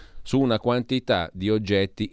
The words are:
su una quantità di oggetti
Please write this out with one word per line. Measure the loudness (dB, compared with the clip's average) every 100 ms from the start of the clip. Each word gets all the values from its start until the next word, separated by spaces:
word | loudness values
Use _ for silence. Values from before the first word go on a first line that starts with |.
| -16 -14
su | -2 0
una | 2 0
quantità | 0 -2 0 -4 0 0 0
di | -4 0
oggetti | 0 2 0 0 -2 -6